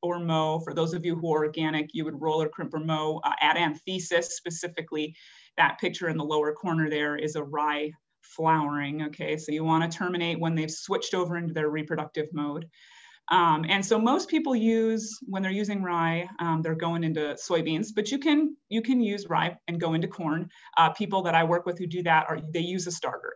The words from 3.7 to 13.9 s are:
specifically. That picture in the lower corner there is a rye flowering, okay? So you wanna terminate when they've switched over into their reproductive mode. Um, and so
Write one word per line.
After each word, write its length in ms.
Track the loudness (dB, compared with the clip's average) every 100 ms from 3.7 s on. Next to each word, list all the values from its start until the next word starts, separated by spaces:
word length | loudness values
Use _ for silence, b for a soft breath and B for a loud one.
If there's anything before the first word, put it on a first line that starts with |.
| -2 -6 -6 0 0 0 -6
specifically. 800 | -8 -6 -6 -8 -6 -4 -6 B B B B 2
That 220 | 2 2
picture 300 | -4 -2 -2
in 100 | -2
the 60 |
lower 280 | 0 0 0
corner 380 | -2 -2 0 2
there 260 | 0 0 -2
is 200 | -4 -4
a 60 |
rye 500 | -4 -2 0 0 -4 -8 _ _
flowering, 840 | -14 0 4 4 2 -2 -2 -4
okay? 340 | -6 -6 -4 -4
So 120 | -2
you 140 | -2
wanna 240 | 2 2 2
terminate 520 | -2 -4 -2 -2 0
when 160 | 0 0
they've 140 | -2
switched 440 | -6 -2 -2 0
over 240 | -2 0 -2
into 160 | -4
their 160 | -2 -2
reproductive 560 | -2 -4 -4 -4 -6 -4
mode. 340 | -4 -4 -6 -10 B B B B B 2
Um, 340 | 4 6 4 2
and 180 | 0
so 120 | 2